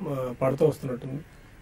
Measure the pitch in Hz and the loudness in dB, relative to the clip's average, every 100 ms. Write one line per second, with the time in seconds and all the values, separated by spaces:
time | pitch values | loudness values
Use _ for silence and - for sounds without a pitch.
0 | 156 135 127 123 131 135 156 - 135 120 | -2 -2 -4 0 2 4 4 2 -4 -6
1 | 135 139 - - - - | -6 -8 -10 -18 -20 -20